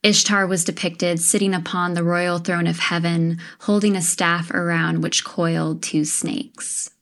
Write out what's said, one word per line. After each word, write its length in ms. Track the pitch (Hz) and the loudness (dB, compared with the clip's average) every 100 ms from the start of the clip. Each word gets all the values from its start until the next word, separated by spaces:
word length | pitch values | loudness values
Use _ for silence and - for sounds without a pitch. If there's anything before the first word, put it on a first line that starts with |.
Ishtar 440 | 208 208 - 202 190 | 4 4 4 2 2
was 180 | 185 | 0
depicted 560 | 170 170 180 170 175 170 | -2 -2 -4 -2 -2 2
sitting 320 | 165 208 196 | 2 2 2
upon 400 | 185 170 180 175 | 0 -2 -2 0
the 100 | 175 | 0
royal 360 | 170 175 180 175 | 2 2 0 -2
throne 280 | 170 175 170 | 0 0 0
of 120 | 170 | 0
heaven, 580 | - 170 170 170 165 165 - - | -2 0 0 2 0 -2 -8 -8
holding 340 | - 208 208 | 0 2 4
a 60 | 190 | 2
staff 500 | 165 - 170 170 170 | 0 0 2 0 -2
around 500 | 185 170 165 165 165 | -2 0 0 0 0
which 220 | 160 - | 0 -2
coiled 580 | - - 165 165 160 160 | -2 -2 0 0 -2 -4
two 220 | - 156 | -2 -2
snakes. 840 | 151 - - - - - - - - _ | 0 -2 -4 -6 -8 -12 -8 -8 -8 _